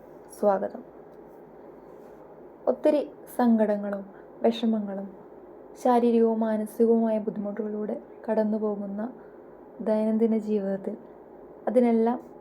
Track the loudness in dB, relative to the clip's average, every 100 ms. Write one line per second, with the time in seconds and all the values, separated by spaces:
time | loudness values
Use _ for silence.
0 | -18 -20 -20 -2 2 2 -2 -8 -16 -20
1 | -20 -20 -20 -20 -20 -20 -20 -20 -20 -20
2 | -20 -20 -20 -20 -20 -8 -4 0 2 2
3 | 0 -10 -12 0 4 4 2 0 -4 -8
4 | -10 -18 -20 -2 0 2 0 -2 -4 -8
5 | -12 -16 -20 -20 -20 -20 -20 -4 2 4
6 | 4 4 4 2 0 -2 -4 0 4 4
7 | 2 -2 -4 -6 -6 -6 -6 -6 -6 -8
8 | -10 -14 -4 -2 0 0 -2 -4 -8 -8
9 | -10 -12 -20 -20 -20 -20 -20 -10 -2 0
10 | 0 2 2 0 0 -2 -2 -4 -6 -10
11 | -16 -20 -20 -20 -20 -10 0 2 4 4
12 | 2 -2 -8 -20